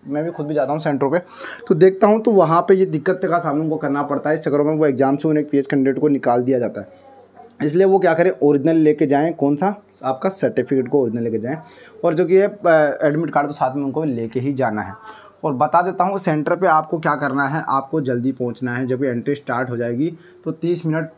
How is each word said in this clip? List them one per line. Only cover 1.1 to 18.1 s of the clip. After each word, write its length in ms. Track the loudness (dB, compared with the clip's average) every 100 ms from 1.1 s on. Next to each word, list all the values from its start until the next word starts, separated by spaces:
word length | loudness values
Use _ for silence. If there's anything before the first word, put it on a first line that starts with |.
| -2 -4 -18 -16 -16 -2
तो 80 | 4
देखता 320 | 4 6 4
हूँ, 140 | 4
तो 100 | 4
वहाँ 300 | 4 4 4
पे 120 | 4
ये 120 | 2 2
दिक्कत 360 | 0 -2 -2
का 160 | 0 -2
सामना 240 | 0 -2
उनको 140 | -2 -2
करना 260 | -2 -2
पड़ता 260 | -2 -2 -2
है। 60 | -2
इस 60 |
चक्करों 240 | 0 0 0
में 80 |
वो 120 | 2 0
exam 320 | 2 2 2
से 100 | 0
उन्हें 200 | 0 0
पीएच 180 | 0 0
candidate 340 | 0 2 2
को 60 | 2
निकाल 360 | 2 2 0
दिया 160 | 2 0
जाता 220 | -2 -6
है। 60 | -14 -20 -20 -20 -20 -20 -20 _
इसलिए 220 | -2 2 4
वो 140 | 4
क्या 140 | 2
करें, 180 | 2 2 2
original 320 | 2 2 2 4
लेके 300 | 4 4 2
जाएँ, 280 | 2 0
कौन 220 | 0 0 2
सा? 200 | 0 -2 _ _
आपका 260 | -6 -4 -4
certificate 580 | -2 -2 -2 0 0 0
को 140 | 0
original 220 | 0 -2
लेके 160 | -4 -4
जाएँ, 180 | -6 -8 -12 -20 -20 -4 -2
और 80 |
जो 120 | 0 2
कि 100 | 4
ये, 80 |
अ, 560 | 2 0 2 4 4 2
admit 260 | 0 0 -2
card 180 | -2 -2
तो 60 |
साथ 220 | -2 -4 -2
में 80 |
उनको 200 | -4 -4
लेके 360 | -4 -4 -4 -4
ही 140 | -4
जाना 280 | -2 -2 -2
है। 120 | -8 -12 -18 -20 -20 _
और 100 | -6
बता 280 | -2 2 2
देता 220 | 0 0
हूँ 160 | -2 0
center 360 | -2 -2 0 0
पे 120 | 4
आपको 320 | 2 2 -4
क्या 160 | -2 -2
करना 320 | -2 -2 -2
है, 160 | -2 -2
आपको 320 | -4 -2 -4
जल्दी 300 | -2